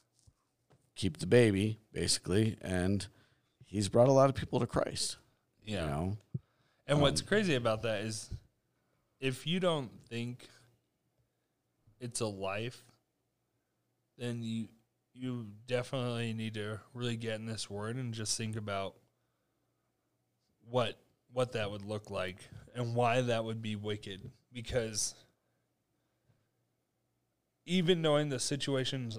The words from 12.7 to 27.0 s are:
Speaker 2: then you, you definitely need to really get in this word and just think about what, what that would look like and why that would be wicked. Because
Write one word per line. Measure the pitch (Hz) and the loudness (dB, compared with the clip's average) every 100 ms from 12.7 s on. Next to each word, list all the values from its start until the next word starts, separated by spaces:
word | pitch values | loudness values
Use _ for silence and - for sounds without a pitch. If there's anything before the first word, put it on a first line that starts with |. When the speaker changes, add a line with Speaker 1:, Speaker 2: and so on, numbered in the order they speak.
| - - _ _ _ _ _ _ _ _ _ _ _ _ - | -8 -20 _ _ _ _ _ _ _ _ _ _ _ _ -8
Speaker 2:
then | 120 120 | -6 -4
you, | 113 113 110 - _ _ _ | -4 -4 -6 -12 _ _ _
you | 123 127 123 107 104 123 | -10 -6 -6 -8 -12 -4
definitely | 123 123 135 123 117 117 | -4 -2 -4 -2 -2 -4
need | 110 110 | -4 -4
to | 107 104 107 - | -4 -6 -8 -10
really | 123 120 117 | -6 -4 -4
get | 113 110 | -4 -6
in | 113 | -6
this | 110 - | -8 -6
word | 101 107 123 | -6 -6 -6
and | 123 | -6
just | 113 107 - | -6 -4 -4
think | 110 110 | -4 -6
about | 104 98 98 - _ _ _ _ _ _ _ _ _ _ _ _ _ _ _ _ 113 | -4 -4 -4 -8 _ _ _ _ _ _ _ _ _ _ _ _ _ _ _ _ -4
what, | 123 110 - _ _ _ | 0 0 -2 _ _ _
what | 120 123 | -2 -2
that | 117 101 | -2 -4
would | 101 | -6
look | 101 104 101 | -6 -8 -6
like | 95 92 92 - - - 123 | -4 -4 -6 -14 -20 -12 -6
and | 120 | -2
why | 120 120 123 | 2 4 4
that | 123 113 | 2 0
would | 113 113 | -2 -4
be | 110 | -6
wicked. | 104 104 107 104 95 - - _ | -4 -4 -6 -6 -12 -14 -18 _
Because | 123 110 127 113 104 - - - _ _ _ _ _ _ _ _ _ _ _ _ _ _ _ _ _ | -14 -4 -2 -2 -2 -4 -6 -20 _ _ _ _ _ _ _ _ _ _ _ _ _ _ _ _ _